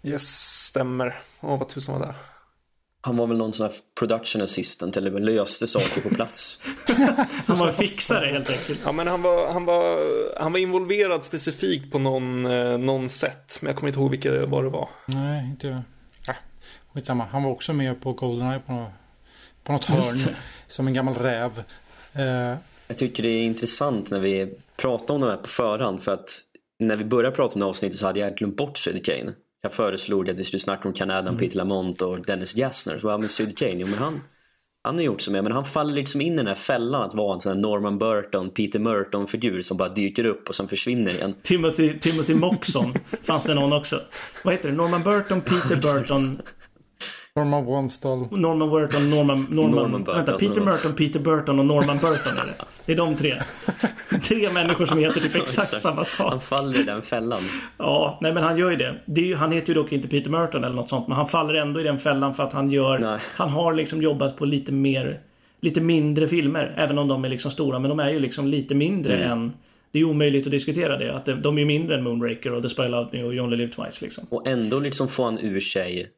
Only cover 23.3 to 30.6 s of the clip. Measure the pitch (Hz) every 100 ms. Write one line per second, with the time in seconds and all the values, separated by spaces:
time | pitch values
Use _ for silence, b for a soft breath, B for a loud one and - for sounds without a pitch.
23.3 | 113 113 113 117 - 143 113 98 101 98
24.3 | 95 95 95 _ - 131 117 - 143 123
25.3 | 95 - - 117 107 120 95 101 95 -
26.3 | - _ _ _ _ 113 107 110 123 127
27.3 | 131 127 101 98 90 101 95 98 92 101
28.3 | 98 104 98 139 139 - 92 - 69 73
29.3 | - _ _ 104 - 107 95 - 101 92
30.3 | 90 92 98